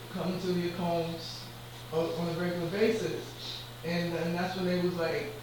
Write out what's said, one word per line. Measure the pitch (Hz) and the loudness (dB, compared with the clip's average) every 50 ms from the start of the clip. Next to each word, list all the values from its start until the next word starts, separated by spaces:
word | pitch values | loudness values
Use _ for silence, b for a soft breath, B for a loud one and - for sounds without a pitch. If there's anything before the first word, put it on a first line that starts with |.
| - - - | -10 -8 -4
coming | 185 180 185 180 180 | -2 -2 0 0 0
to | 180 180 | 0 2
the | 180 175 170 175 | 2 2 2 0
Acombs | 175 - 175 170 170 170 165 165 165 165 - - - - - - - - - - - - - - | 0 0 0 2 2 2 2 0 -2 -6 -6 -8 -8 -10 -10 -12 -12 -12 -14 -14 -12 -12 -10 -2
on, | 156 165 165 165 165 | 0 2 2 2 2
on | 170 170 170 | 0 0 0
a | 160 170 | 0 2
regular | 180 175 - 175 165 160 | 2 2 2 0 0 0
basis. | 190 208 220 220 - - - 117 - - - - - - - - - - - - - - - | 4 4 6 6 6 4 0 0 -2 -4 -6 -8 -10 -10 -8 -8 -8 -8 -10 -12 -12 -6 -2
And, | 165 175 170 170 170 170 | 0 0 2 2 2 0
and | 160 165 170 175 | 0 2 2 2
that's | 175 185 185 - | 2 0 0 0
when | 185 180 | 0 2
they | 180 180 180 | 2 4 4
was | 175 180 170 | 4 2 2
like, | 170 165 160 - - - - - - | 2 0 0 0 0 -2 -4 -6 -8